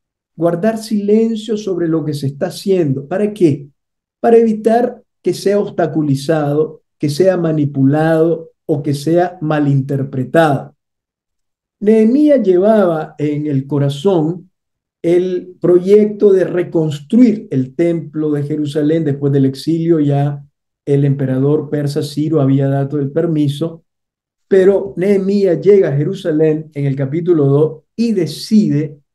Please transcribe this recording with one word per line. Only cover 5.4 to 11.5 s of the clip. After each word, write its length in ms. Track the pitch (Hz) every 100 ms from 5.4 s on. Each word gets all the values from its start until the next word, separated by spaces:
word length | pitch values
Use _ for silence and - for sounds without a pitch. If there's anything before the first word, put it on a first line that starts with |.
| 196 202
obstaculizado, 1200 | 202 - 165 160 151 135 - 160 147 147 156 - _ _
que 100 | 151
sea 300 | 143 185 180
manipulado 1120 | 165 156 143 139 135 147 160 160 165 165 - _ -
o 160 | 151
que 100 | 147
sea 460 | 143 - 170 180 -
malinterpretado. 1400 | 156 151 143 139 131 139 131 127 123 165 160 139 - _ _ _ _ _ _ _ _